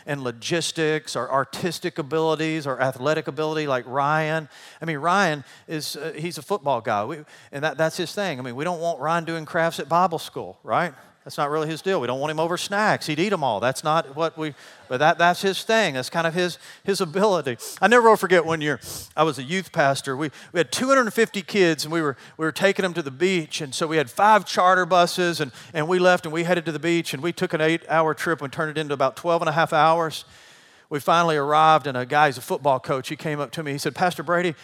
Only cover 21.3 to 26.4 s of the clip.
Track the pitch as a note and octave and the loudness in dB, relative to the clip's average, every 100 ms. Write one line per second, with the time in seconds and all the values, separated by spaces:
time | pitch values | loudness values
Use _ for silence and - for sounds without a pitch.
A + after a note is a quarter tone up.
21.3 | G3+ F3 G#3+ F3 D3+ D3+ E3+ D3+ B2+ - | -2 -4 2 4 2 -2 -2 -2 -6 -12
22.3 | - D#3 - F#3+ G3 F#3+ E3+ C#3 C3 F3+ | -6 -4 0 0 2 -2 -4 -8 -2 0
23.3 | F#3 D#3 - D3 B2 E3 D#3 C3 - G3+ | 0 -2 -8 -8 -4 -2 0 -2 2 4
24.3 | G#3 F3+ - F#3 F#3 F3 F3 F3 - F3 | 4 2 2 4 4 4 4 4 2 0
25.3 | E3 C#3+ - - E3 D3+ F#3 F3+ F3+ D#3+ | 0 -4 -8 -10 -4 0 4 6 4 0
26.3 | D#3 | -4